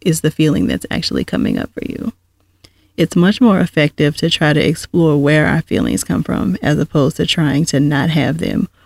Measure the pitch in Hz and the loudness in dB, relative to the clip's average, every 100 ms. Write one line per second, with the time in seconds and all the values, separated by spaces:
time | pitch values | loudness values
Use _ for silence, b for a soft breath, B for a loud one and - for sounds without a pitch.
0 | 180 160 151 - 156 - - - - - | -4 0 -2 0 2 2 0 -2 -4 -6
1 | - 65 - - - - - - - - | -4 -4 -4 -2 -2 -2 -6 -10 -10 -8
2 | - - _ _ _ _ b b b - | -10 -12 _ _ _ _ b b b -2
3 | 170 180 180 214 240 190 175 - 147 - | 0 2 2 4 4 4 2 0 0 2
4 | 147 - 165 - 151 151 - 156 - 175 | -2 0 -2 0 0 2 0 -2 -2 0
5 | 160 147 143 151 156 156 - 98 58 - | 2 4 2 2 2 0 0 -2 0 -2
6 | - - - - - 185 - 143 147 151 | -2 -4 -2 -2 -2 -2 -2 -2 0 0
7 | 139 - - - 151 139 165 135 147 143 | 0 0 -4 0 0 0 0 0 0 0
8 | 165 151 127 - - - - b | 0 0 -2 -2 -4 -2 -4 b